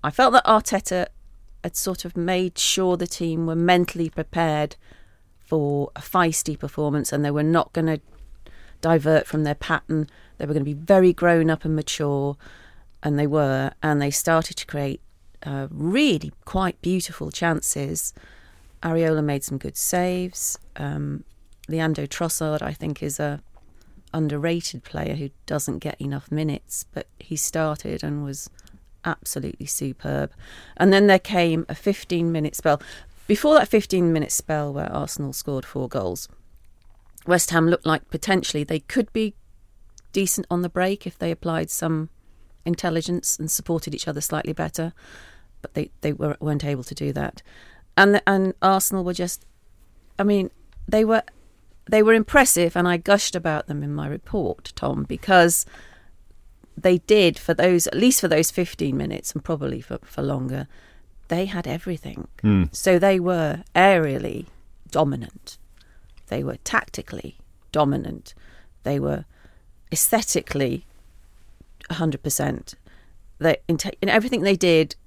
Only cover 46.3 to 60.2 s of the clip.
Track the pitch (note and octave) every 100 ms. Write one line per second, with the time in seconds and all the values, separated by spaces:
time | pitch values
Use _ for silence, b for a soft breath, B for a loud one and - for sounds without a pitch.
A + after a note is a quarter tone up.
46.3 | D3 D3+ D3 D3 C#3 B2+ C#3+ C#3+ C#3 C#3+
47.3 | - b b b b b - G3 G3+ -
48.3 | G3 F#3+ - F#3+ F#3+ - G3 F3+ F3+ F3+
49.3 | - - _ _ _ _ - _ - G3+
50.3 | G3+ F#3 - - - - G#3+ A3 A3 -
51.3 | - - _ - - - G#3+ G#3+ A3+ G#3+
52.3 | C#4+ B3+ - E3+ F3 F3 F3 - G3+ -
53.3 | F3+ E3 D3+ - D3 C#3+ D3 D3 D3 -
54.3 | G#3+ E3 - - - - C#3 C#3+ - -
55.3 | F#3 E3+ E3+ - B B B B B -
56.3 | - - - - - F#3 F3+ - G#3+ F3+
57.3 | C#3 - E3+ F3+ F3+ - D#3+ A#3+ B3+ F3
58.3 | D#3 E3+ - F3 - D#3 C3+ C#3+ - -
59.3 | - - D#3+ C#3 B2 - A#2+ - -